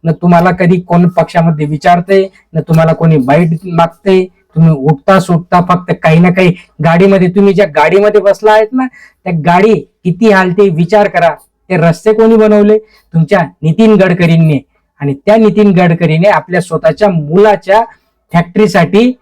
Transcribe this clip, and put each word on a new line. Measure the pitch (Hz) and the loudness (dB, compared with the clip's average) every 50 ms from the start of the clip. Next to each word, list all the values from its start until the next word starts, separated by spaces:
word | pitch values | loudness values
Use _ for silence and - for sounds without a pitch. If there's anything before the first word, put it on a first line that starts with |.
| - | -4
न | 160 | -4
तुम्हाला | 156 - 180 175 175 170 170 185 | -6 -2 0 2 2 2 2 0
कधी | 175 180 185 170 185 175 | -2 0 0 0 0 -2
कोण | 180 - 175 175 175 | -2 -2 0 0 0
पक्षामध्ये | 175 - 165 160 - - 175 165 165 160 147 151 | 0 0 -2 -4 -2 -2 -2 -2 -2 -2 -4 -4
विचारते, | 147 151 143 - 180 175 175 175 - 196 196 190 190 _ _ _ _ - | -6 -6 -4 0 0 0 0 0 0 0 0 0 -2 _ _ _ _ -8
न | 160 | -8
तुम्हाला | 151 - 165 160 165 160 160 | -4 0 0 0 0 0 -2
कोणी | - 165 165 160 | -2 0 0 0
बाईट | 147 123 131 139 160 175 160 165 165 - | 0 0 0 0 0 0 -2 -4 -6 -8
मागते. | 185 170 170 170 165 - _ _ 202 190 185 185 185 _ _ _ _ _ | -6 -2 -2 -2 -2 -4 _ _ 0 0 0 -2 -4 _ _ _ _ _
तुम्ही | 160 165 165 | 0 2 2
उठता | 156 139 131 151 151 - _ - 190 190 | 2 0 -2 -2 -2 -2 _ 0 0 0
सुटता | 180 - 175 160 175 _ 180 175 175 - | 0 -2 -4 -4 -4 _ -2 -2 0 0
फक्त | 180 175 - - 165 - - | -4 -4 -4 -8 -8 -4 -2
काही | 160 160 165 | 0 2 2
ना | 175 185 | 2 2
काही | 175 185 185 175 175 - - _ _ - 151 | 2 0 0 0 -2 -4 -14 _ _ -4 -2
गाडीमध्ये, | 165 165 175 190 196 196 190 185 | 0 2 2 2 2 2 2 0
तुम्ही | 180 180 202 196 196 190 | 0 0 0 0 0 2
ज्या | 180 202 | 0 -2
गाडीमध्ये | 170 143 156 147 160 180 196 208 214 208 208 | -2 0 -2 0 2 2 2 0 2 0 2
बसला | 180 202 196 - 214 214 | 0 0 -2 0 0 2
आहेत | 214 220 220 214 | 2 2 0 0
ना, | 254 254 262 254 _ - - _ _ _ _ | -2 -6 -6 -6 _ -16 -20 _ _ _ _
त्या | 180 175 160 143 | -8 -6 -4 -2
गाडी | 165 170 180 196 226 214 175 - _ _ _ _ | 0 0 2 2 2 0 -2 -4 _ _ _ _
किती | 180 170 170 226 220 | -6 -4 0 0 2
हालते | 202 190 185 180 175 202 202 196 | 2 2 0 -2 0 0 0 0
विचार | 165 156 175 165 214 208 202 | 0 -2 -2 0 0 0 0
करा. | 196 - 175 175 165 147 - _ _ _ _ _ _ | 0 -2 0 -2 -2 -2 -4 _ _ _ _ _ _
ते | 185 | -4
रस्ते | 165 165 170 160 - - 220 214 | 0 0 0 -2 0 -2 -2 0
कोणी | 220 226 226 226 | 2 2 2 4
बनवले? | 220 214 214 214 208 208 208 214 214 | 2 2 2 2 2 2 2 0 0
तुमच्या | 214 _ _ _ _ _ - 165 160 - 208 190 160 139 _ _ | -4 _ _ _ _ _ -4 -4 -2 0 0 -2 -2 -4 _ _
नितीन | - 160 160 - 226 220 220 | -4 -4 0 2 2 2 4
गडकरींनी. | 190 190 185 175 180 175 170 170 165 165 160 147 131 - _ _ _ _ _ _ _ | 2 2 0 0 -2 0 0 2 2 2 0 0 -4 -6 _ _ _ _ _ _ _
आणि | 143 143 139 | -8 -8 -8
त्या | 139 _ 196 214 | -4 _ 0 2
नितीन | 226 220 208 - 208 208 202 | 2 2 2 2 2 2 2
गडकरीने | 185 175 180 175 165 170 175 156 156 160 180 208 | 2 2 0 0 0 -2 -2 -2 0 0 0 0
आपल्या | 196 208 202 - 180 180 | 0 -2 -4 -4 -6 -6
स्वतःच्या | 180 - 165 156 - 160 160 - 214 202 | -6 -4 -8 -2 -2 -2 -2 0 -2 -2
मुलाच्या | 185 160 147 143 160 202 202 220 226 220 - 190 196 220 - - - _ _ _ _ _ _ _ - | -2 -2 -4 -2 0 2 2 2 2 -2 -2 0 0 0 0 -2 -10 _ _ _ _ _ _ _ -4
फॅक्टरीसाठी | 170 165 - - 202 214 208 185 196 165 - 185 202 233 254 254 _ | -4 -4 -2 -2 -2 0 0 2 0 -2 0 0 0 0 0 -2 _